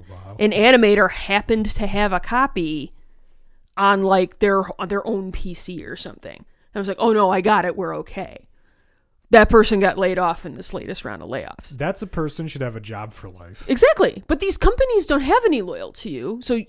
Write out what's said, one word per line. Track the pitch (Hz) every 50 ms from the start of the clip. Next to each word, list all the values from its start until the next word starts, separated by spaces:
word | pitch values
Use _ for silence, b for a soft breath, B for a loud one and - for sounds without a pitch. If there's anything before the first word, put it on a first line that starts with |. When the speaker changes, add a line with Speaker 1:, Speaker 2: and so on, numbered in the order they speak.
| - -
Speaker 1:
wow. | - - - - - -
Speaker 2:
an | 214 214
animator | - - 214 254 262 240 226 202 208 208 190 180
happened | - - - - 196 208 - - 226 220 214
to | - - - 214
have | 196 202 202 208 196 190
a | 175
copy | - - 226 254 277 269 - 196 165 151 156 147 135 - - - - - - - - _ _ - - - - - _ _ - 196
on, | 196 196 202 196
like, | 190 190 190 185 185 180 - -
their, | 214 202 196 190 185 - - -
on | 196 170
their | 202 202 -
own | 214 220 196 190 185
P | 180 - - 185 170
C | - - 180 180 156 -
or | - 143
something. | - - - - - - - - - - _ _ _ _ _ -
I | 208
was | 196 196
like, | 185 -
"Oh | - 226
no, | 214 214 202 185
I | 202 185
got | 175 214 214 190 175
it, | 175 -
we're | 202 175 165 156 151
okay." | 156 - - 196 175 - - - _ _ _ _ _ _ _ _ _ _ _ _ _ _ _ _ _ -
That | 233 220 214 -
person | 240 220 214 214 220 196
got | 196 185 - 190
laid | 190 190 185 180
off | 180 165 170 - -
in | 156 -
this | 180 180 -
latest | 190 - - - 185 - -
round | 113 104 80
of | 78 107
layoffs. | 127 123 - - - - - -
Speaker 1:
That's | 143 120 143 180 190 -
a | 214
person | 185 - 170 156 143 - - 160 156
should | - 135
have | 131 120 113
a | 110
job | 104 107 110 104 107 110
for | - - - 92
life. | 87 87 87 87 101 - - -
Speaker 2:
Exactly. | 269 - 480 587 605 - 247 160 - 190 - -
But | 320 -
these | 392 392 -
companies | - - 392 494 - 539 508 466 403 302
don't | - 285 285
have | 269 277 403 508 466
any | 381 294 226
loyal | 185 175 127 85 92 -
to | - - - 208
you, | 139 117 120 175 226 247
so | 247 - 240
Speaker 1:
Yeah. | 226 -